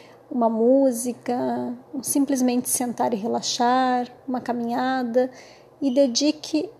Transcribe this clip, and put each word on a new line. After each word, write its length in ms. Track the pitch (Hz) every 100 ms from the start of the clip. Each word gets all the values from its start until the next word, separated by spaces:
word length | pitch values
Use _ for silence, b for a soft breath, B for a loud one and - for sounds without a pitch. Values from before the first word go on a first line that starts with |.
| B B -
uma 200 | 254 226
música, 1300 | 220 233 269 269 233 247 233 - 247 262 240 247 247 - 277
simplesmente 680 | - 294 277 269 247 247 247
sentar 440 | - 247 220 247
e 40 | 226
relaxar, 880 | 226 233 - - 240 254 254 247 240 - -
uma 120 | 247
caminhada, 920 | 247 240 233 240 254 262 247 233 254 B B B B -
e 100 | 277
dedique 800 | 254 277 233 294 302 - 311 -